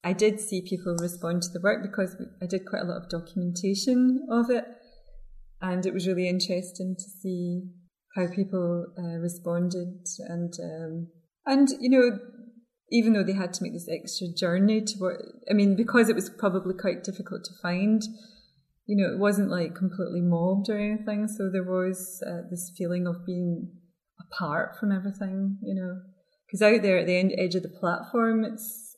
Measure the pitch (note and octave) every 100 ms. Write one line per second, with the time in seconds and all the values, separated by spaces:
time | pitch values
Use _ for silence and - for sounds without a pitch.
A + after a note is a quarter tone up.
0 | F3 F#3 G#3+ G#3+ - F#3 F3+ F3+ F#3 E3+
1 | F3 - E3 F3 F3 F3 F#3+ G3 G3 -
2 | F#3 - - - F3+ F#3 F#3 G3+ F3+ -
3 | F3 E3+ E3+ - F3 F3 G3 G3 - B3
4 | B3+ B3+ C#4+ A#3 A#3 A#3+ - - - -
5 | - - - - - - F#3 F3+ F#3 F#3+
6 | F3+ F3+ F3+ F3+ - F3+ F#3+ - F#3 F#3
7 | - - F#3+ F3+ F3 F3+ F#3 - _ _
8 | _ - F3 F#3 F#3+ F#3+ F3 F3 E3+ -
9 | E3+ E3 F3 F3 F3 F3 F3+ F3+ F3 F3+
10 | - - - E3+ E3+ E3+ E3+ D#3+ D#3+ E3
11 | E3+ _ _ _ - C4+ C#4 C4+ B3 C4
12 | A#3+ G3 - - - - _ _ _ A#3+
13 | A3+ G#3+ F#3 G3 F#3 - F3+ E3+ F3 E3+
14 | - - F3+ F3 F3+ F3+ G3+ A3 G#3+ G#3
15 | F#3 - - - - G#3 G3+ G3 A#3 A#3+
16 | A3 F3+ F#3+ - G3+ F#3 F3+ F#3 G3 -
17 | - F#3+ - F3+ - - F3+ F3+ G#3 A3
18 | - - - _ _ _ _ _ - G3+
19 | F#3 F#3+ G3+ G3+ F#3+ F3+ D#3+ - F#3 F3+
20 | F3+ F3 F3 E3+ F3+ F#3+ G3 G#3 G#3 G#3+
21 | G#3+ G#3 G#3+ G#3+ F#3+ F#3 F#3 F#3 F#3 F#3
22 | - - - F3 F3 F3 - - F3 F3+
23 | F3 F3 F3 F3+ F3 E3+ - - _ _
24 | _ _ - - E3 D#3 - - G#3 F#3+
25 | G3 G3 F#3+ F#3+ G3 G3 G3 F#3+ F#3 F#3
26 | - _ _ _ _ F3+ G#3+ A3+ G3 F#3
27 | E3+ F3+ F#3+ - F#3 F3+ - - F3 F3+
28 | - A#3+ A3+ A3 G#3+ - - - -